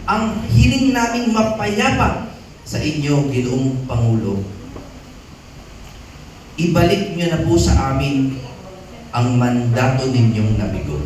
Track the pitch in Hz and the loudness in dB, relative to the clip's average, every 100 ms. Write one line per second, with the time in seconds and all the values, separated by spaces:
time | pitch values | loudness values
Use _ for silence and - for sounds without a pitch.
0 | - 214 220 214 - - 247 277 269 240 | -2 -2 -2 -4 2 6 6 4 2 2
1 | 233 240 233 214 220 - 208 208 262 262 | 0 0 0 2 0 0 -2 0 0 2
2 | 202 - 226 - - - - - 151 151 | 0 -2 -8 -14 -20 -20 -8 -4 -2 -2
3 | 143 143 143 123 123 127 135 127 - 117 | 0 2 2 0 0 0 0 -2 -4 0
4 | 113 110 98 98 95 - - - - - | 2 2 0 -4 -6 -12 -14 -16 -16 -18
5 | - - - - - - - - - - | -20 -20 -20 -20 -20 -20 -20 -20 -20 -20
6 | - - - - - - 170 151 175 202 | -20 -20 -20 -20 -18 -4 0 4 4 2
7 | 196 170 170 160 165 170 180 151 139 135 | -2 -2 -2 0 2 4 4 4 2 0
8 | 143 139 135 131 - - - - - - | 0 0 0 -4 -12 -16 -18 -18 -20 -20
9 | - 120 123 123 120 120 120 113 127 131 | -6 0 2 2 2 2 2 2 2 0
10 | 131 123 113 107 107 104 90 92 73 73 | 0 4 4 4 2 0 0 -4 -4 -6